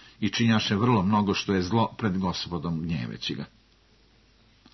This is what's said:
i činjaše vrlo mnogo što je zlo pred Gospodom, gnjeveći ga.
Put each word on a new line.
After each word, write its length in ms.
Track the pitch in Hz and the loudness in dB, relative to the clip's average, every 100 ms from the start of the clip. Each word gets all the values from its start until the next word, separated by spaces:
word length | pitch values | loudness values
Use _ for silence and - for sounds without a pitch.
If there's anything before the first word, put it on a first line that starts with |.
| - - | -20 -4
i 100 | 107 | -4
činjaše 460 | - 117 107 - 101 | 2 2 2 2 2
vrlo 280 | 120 110 | 4 4
mnogo 300 | 92 107 98 | 4 2 2
što 200 | - - | 0 0
je 80 | 95 | 0
zlo 260 | 90 113 107 - | 2 2 0 -2
pred 200 | 110 92 | -2 0
Gospodom, 640 | 90 - - 85 85 80 | -2 -4 -6 -6 -4 -4
gnjeveći 540 | 82 73 58 55 - 69 | -2 -4 -4 -8 -8 -8
ga. 100 | - _ _ _ _ _ _ _ _ _ _ _ - | -10 _ _ _ _ _ _ _ _ _ _ _ -20